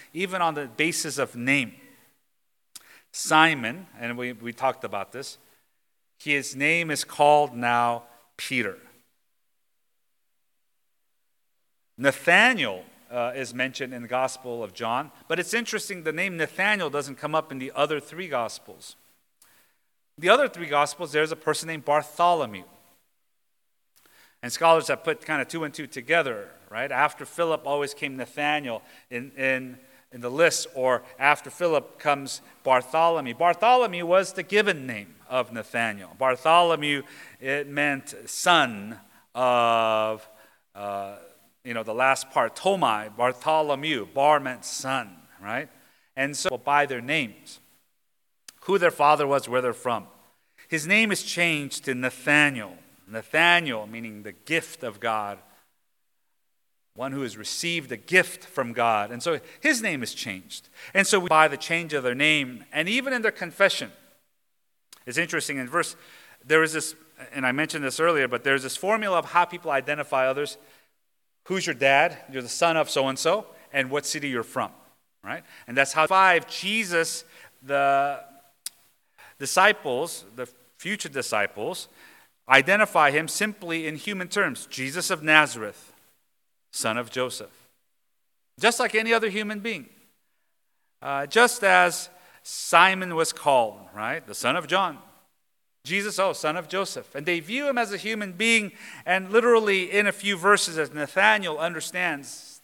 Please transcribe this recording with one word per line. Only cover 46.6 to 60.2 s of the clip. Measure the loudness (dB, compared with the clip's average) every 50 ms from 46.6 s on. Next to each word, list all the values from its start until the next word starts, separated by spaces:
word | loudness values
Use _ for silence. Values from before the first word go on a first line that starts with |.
| 0 2 4 4 4
their | 2 -2 -6
names, | -4 -2 -2 -2 -2 -4 -8 -14 -20 -20 -20 -20 _ _ _ _ _ _ _ _ _ _ _ _ _ _ _ _ _ -20 -20 _ -2
who | 0 2
their | 4 4 2
father | 4 4 6 6 6 4 4
was, | 2 0 0 0 0
where | -2 0
they're | 0 -2
from. | -4 -4 -4 -4 -4 -4 -6 -10 -20 _ _ _ _ _ _ _ _ _ -10 -6
His | -6 -4 0
name | 2 2 4 4 2
is | 0 -2
changed | -4 -4 -2 0 0 0 0 -2 -4 -6 -10 -8 -6
to | -4 -4
Nathanael. | -2 -4 -4 -6 -4 0 2 4 4 4 4 2 -2 -8 -10 -14 -18 -20 _ _ _ _
Nathanael, | -12 -12 -12 -6 -2 2 4 4 6 4 4 2 0 -4 -6 -8
meaning | -10 -12 -12 -12 -12 -14 -14
the | -16 -16
gift | -18 _ -6 -4 -4 -4 -4 -6 -10 -10
of | -10 -10 -8 -6
God, | -4 -4 -2 -2 -4 -6 -10 -14 -18 _ _ _ _ _ _ _ _ _ _ _ _ _ _ _ _ _ _ _ _ _ _ _ _ _ _ _ _ _ _
one | -8 -8 -6
who | -6 -6
has | -8 -8 -8
received | -10 -10 -10 -8 -6 -4 -4 -4 -4 -6 -8
a | -10
gift | -12 -4 0 2 2 2 2 -4 -16 -18
from | -10 -6 -6 -4 -4
God. | 0 0 2 2 2 2 0 -4
And | -6 -6
so | -4 -4 -4 -4 -6 -12 -10 -4
his | 0 0 0 0
name | -2 -4 -4 -4
is | -6 -8 -8
changed. | -10